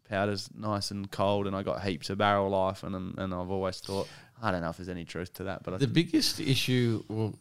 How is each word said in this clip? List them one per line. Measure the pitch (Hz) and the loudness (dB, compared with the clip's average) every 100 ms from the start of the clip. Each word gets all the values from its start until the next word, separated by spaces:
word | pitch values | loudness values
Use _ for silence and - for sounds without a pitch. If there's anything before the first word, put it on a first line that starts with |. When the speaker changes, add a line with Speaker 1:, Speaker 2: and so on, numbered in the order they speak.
| - | -4
Speaker 1:
powder's | 98 104 98 - | 0 2 0 -6
nice | - 107 101 - | -6 -2 0 -2
and | 101 98 | -4 -6
cold | - 101 104 98 | 0 2 2 2
and | 95 | -2
I | |
got | - - | -2 -2
heaps | 98 82 - | -2 -2 -2
of | 101 | 2
barrel | 104 101 98 | 4 6 4
life," | 95 95 98 | 4 2 0
and, | 92 92 | -6 -6
and, | 92 - | -6 -4
and | 95 | -4
I've | 90 90 | -4 -4
always | 95 95 - | -2 -2 -4
thought, | - 98 - - - - | -4 -4 -4 -8 -20 -4
I | 110 | 0
don't | 90 | 0
know | 82 | -2
if | 82 | -6
there's | 90 | -8
any | 87 | -8
truth | 82 85 90 | -6 -8 -8
to | - | -6
that, | 95 90 | -6 -6
but | - | -6
I | 92 | -2
Speaker 2:
The | 127 | 2
Speaker 1:
think | |
Speaker 2:
biggest | 160 175 311 - - | 4 4 2 2 0
issue, | - 123 - 127 117 110 - | 2 2 4 4 4 2 -2
well, | 110 107 - | -2 -2 -2